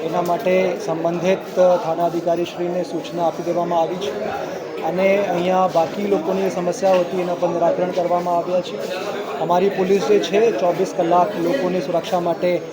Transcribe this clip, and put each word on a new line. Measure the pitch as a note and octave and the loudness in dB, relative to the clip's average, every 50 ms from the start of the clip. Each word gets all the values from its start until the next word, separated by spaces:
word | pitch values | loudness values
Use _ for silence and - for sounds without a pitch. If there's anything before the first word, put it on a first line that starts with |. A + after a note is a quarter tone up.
| D#3+ | -4
એના | D#3+ E3+ F3+ | -2 -2 -2
માટે | E3+ F3 F3 E3+ - F3+ F#3 F#3 F3+ F#3 F3 - - | 0 0 -2 0 2 2 2 4 2 0 -2 -4 -4
સંબંધિત, | - E3 E3 E3 E3+ E3+ E3+ D#3+ F#3 F#3+ F3+ - - - F#3 | -4 -4 -2 -2 -2 -2 0 2 2 0 0 -2 -4 2 4
અ, | F3+ F3+ F3+ | 6 6 6
થાણા | F3 - D#3+ E3 D#3+ E3+ | 4 2 -2 0 0 0
અધિકારીશ્રીને | E3+ E3 E3+ E3+ F3 E3+ F3 F3 E3+ - - F3 F3 F3 F3+ | 0 0 0 0 0 0 0 0 -4 -4 -6 -4 -2 -2 -4
સૂચના | F3 - - D#3+ D3 - E3 F3 | -4 -4 -6 -6 -6 -6 -4 -2
આપી | E3+ D#3+ D#3 D#3+ | -2 -2 -2 -2
દેવામાં | E3+ E3+ E3+ F3 E3+ E3+ F3 E3 | -4 -2 0 0 0 0 2 0
આવી | E3 D#3+ F3+ | 0 0 -2
છે | F#3 G3+ G#3 G#3 G#3 - - - - - - - - - - - - | -4 -4 -4 -4 -4 -4 -4 -4 -6 -6 -6 -8 -8 -8 -8 -8 -6
અને | - D#3+ E3+ F3+ F#3+ G3 G3 G3+ | -4 -2 0 2 2 4 4 2
અહીંયા | G3+ - F3 F3 F3 F#3 F#3 F#3 F#3 F3+ - | 2 0 -2 0 0 2 2 2 2 2 2
બાકી | E3+ D#3+ D#3 - G#3 G3+ | 0 0 0 -2 -4 -2
લોકોની | G3+ G3+ D#3 D#3+ F#3 F#3+ F#3+ | 0 0 0 0 -2 -2 0
જે | F#3+ F#3+ | 0 -2
સમસ્યાઓ | - F#3+ F3 F3 E3+ - F#3+ F#3+ F#3+ F3+ | -2 -2 -2 -2 -2 0 2 2 4 4
હતી | F3 F3 F#3+ F#3 | 2 0 -2 -4
એના | F3+ F3 F3 | -2 -2 -2
પણ | F3 F3+ F3 | -2 -2 -2
નિરાકરણ | F3 E3+ E3+ E3+ - E3+ F3+ F3+ | 0 2 2 2 2 2 0 0
કરવામાં | F3+ F#3 E3+ F3 F3 F3 F3 F3+ F3 | 0 0 0 2 0 0 0 0 0
આવ્યા | F3 E3+ F3 F3+ F3+ | 0 0 0 -2 -2
છે. | F3+ - - - - F3+ - - - G#3 - - - - - - | -2 -2 -8 -8 -6 -6 -6 -6 -6 -6 -6 -6 -6 -6 -4 -4
અમારી | D#3+ E3 F3 F3+ F#3 G3+ | 0 2 2 4 4 2
પોલીસ | G3 F#3+ F#3+ F#3 G3 G3+ - - | 2 0 2 2 2 2 4 4
જે | G#3 G3+ | 4 4
છે | - - G3 F3+ F3+ F#3+ F3 F#3 | 4 2 2 4 4 4 2 2
ચોવીસ | F#3 F3 F3 E3 F#3+ F3+ - | 0 0 2 0 -2 -2 0
કલાક | - E3+ E3 F3 F3+ F3+ - - F3 | -2 2 4 4 4 4 2 0 -2
લોકોની | E3 E3+ - - F#3+ F3+ F3+ F3+ | 0 0 0 0 0 0 -2 -2
સુરક્ષા | D#3+ - E3+ E3 - - F#3+ F3 | -2 -2 -2 -2 -2 0 -2 0
માટે | E3+ F3 E3 - F#3 F3+ F3 D#3+ C#3+ - | 0 0 -2 0 0 0 0 0 -2 -6